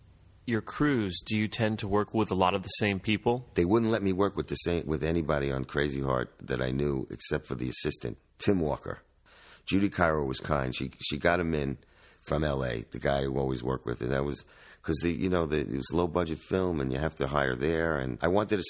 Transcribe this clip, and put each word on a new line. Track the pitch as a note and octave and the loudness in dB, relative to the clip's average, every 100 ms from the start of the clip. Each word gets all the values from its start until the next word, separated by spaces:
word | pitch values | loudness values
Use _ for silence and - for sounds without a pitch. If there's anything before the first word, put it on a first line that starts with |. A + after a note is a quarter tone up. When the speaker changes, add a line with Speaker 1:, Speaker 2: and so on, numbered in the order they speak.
| - - - - - | -20 -20 -20 -16 -4
Speaker 1:
Your | A2+ | -4
crews, | - - D3 C3 G2+ F2 - | -4 0 2 2 0 -2 0
do | G#2+ | 0
you | G#2+ | 0
tend | - A2 G#2+ | 0 0 0
to | G#2 | 0
work | G#2 G2+ | 0 2
with | A2 G#2 | 0 2
a | F#2 | 4
lot | F#2 | 4
of | F#2+ | 4
the | F2+ | 2
same | - G#2+ G2 | 2 2 0
people? | A2 G#2+ - B2 C3 | 0 0 2 0 0
Speaker 2:
They | - | 2
wouldn't | F2 A2+ A2+ | 4 4 4
let | A2+ | 2
me | G2 | 2
work | F#2 G2+ E2+ | 2 2 0
with | D2+ | -2
the | D2 | 0
same, | - E2+ - | 0 0 0
with | D2+ | 0
anybody | D#2 E2+ D2+ D2+ C#2 | 2 0 2 0 0
on | C2+ | -2
Crazy | C2 D2 C#2+ C#2 | -2 0 0 0
Heart | C2+ B1+ A#1 - | 0 0 -2 -10
that | G1+ C2 | -6 -2
I | B1+ | -2
knew | C2+ C#2+ C2+ - | 0 0 -2 -4
except | - - D#2 - | -6 -4 -4 -4
for | B1 | -6
the | B1 | -4
assistant, | - - - A#1 - _ _ | -2 -2 -2 -6 -10 _ _
Tim | - G2 | 0 0
Walker. | D#2 C2+ G1+ - - _ _ - - - - | 0 -4 -6 -12 -14 _ _ -20 -20 -16 -2
Judy | F#2 G2+ | 2 2
Cairo | - E2+ D#2 C#2 | 2 2 4 0
was | C2 | -4
kind. | - D2 B1+ B1 | 0 0 0 -4
She, | C2+ - | -8 -6
she | - D2 | -6 0
got | E2+ F2 | 2 2
him | E2 | 2
in | D#2 C#2 C2 - _ - - | 0 -2 -4 -10 _ -20 -20
from | - D2 | -4 0
L | D#2 C#2 B1+ | 0 0 -2
A, | A1+ A1 | -4 -8
the | A#1+ | -4
guy | C#2 C#2 | 0 0
who | C#2 C2 | 0 0
always | C2+ B1+ | -2 -2
worked | A#1+ C2 A#1 | -2 -4 -4
with, | A#1+ | -4
and | B1 | -2
that | C#2 C#2+ | -2 -2
was | C#2 - - - - | -4 -10 -20 -20 -12
'cause | - D#2 | -4 0
the, | E2+ | 0
you | D#2+ F2+ | 0 0
know, | F2+ D#2+ | 0 0
the, | D2+ | 0
it | A#1 C2+ | -2 -4
was | C2 | -2
low | D#2+ F2 | 0 0
budget | E2+ E2+ D#2 | 0 -2 -4
film, | - F#2+ F#2 E2 | -2 -2 0 0
and | C2+ | -2
you | C2 | -2
have | D#2+ - | -2 -2
to | C2+ | -2
hire | C#2+ C2+ B1 | 0 0 0
there. | D2 D#2+ E2 D2+ | 0 0 0 -2
And | C2 A1+ | -4 -2
I | E2 | 2
wanted | F#2+ G#2+ G#2 | 2 2 0
a | E2+ | 2